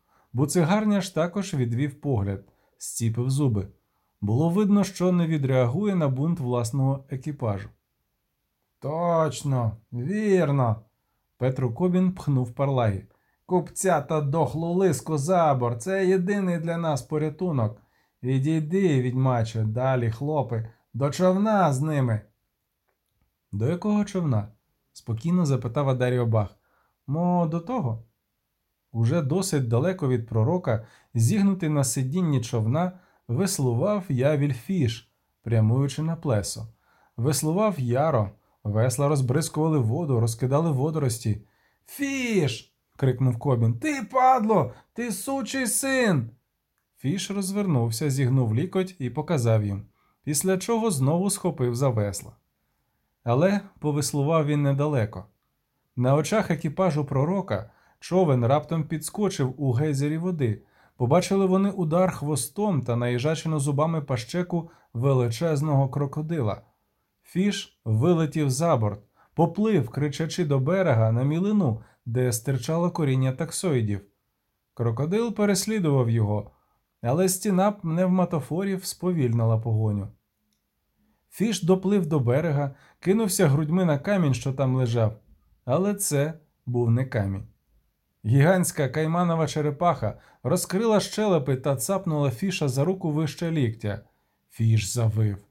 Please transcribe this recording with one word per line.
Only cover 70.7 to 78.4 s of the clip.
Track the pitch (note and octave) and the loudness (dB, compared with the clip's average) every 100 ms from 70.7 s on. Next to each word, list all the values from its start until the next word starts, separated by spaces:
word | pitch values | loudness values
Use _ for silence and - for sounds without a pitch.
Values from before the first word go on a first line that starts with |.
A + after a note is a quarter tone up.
| F#3+ F3+ A#2 A2 | 2 2 4 4
на | A2+ | 2
мілину, | C3+ D#3+ G3 G#3+ D#3 A2 - _ - | 2 0 2 2 2 0 -6 _ -6
де | A#2+ B2+ | -2 0
стирчало | A#2 - C3 - D#3+ F3 | -2 -2 -4 -2 -2 -2
коріння | F3 D3 C3 C3 | 0 0 2 0
таксоїдів. | C3 E3 - F#3+ C3 G#2+ G2 - _ _ _ _ _ _ | -2 -6 -6 -2 0 0 -4 -8 _ _ _ _ _ _
Крокодил | - A#2 A2+ D3 G3+ A#3 | -6 -2 -2 -2 0 -2
переслідував | G#3+ G#3 F#3 G#3+ A3 E3 C#3 A#2 | 0 2 2 0 0 2 2 2
його, | A#2 G#2 G#2 G#2+ - _ _ _ _ | 2 0 -2 -6 -16 _ _ _ _
але | A#2 D3 F#3 | -2 2 2
стіна | F#3 A3 F#3 G3 | 0 0 2 2
пневматофорів | G#3 E3 D#3+ F#3 F#3+ F3 E3+ | 0 -2 0 2 2 2 -2